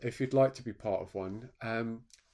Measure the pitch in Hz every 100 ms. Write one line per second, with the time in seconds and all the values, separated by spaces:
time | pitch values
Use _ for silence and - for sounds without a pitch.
0 | 120 - 127 135 135 135 120 101 110 92
1 | 90 98 95 104 127 - 113 113 117 113
2 | - - _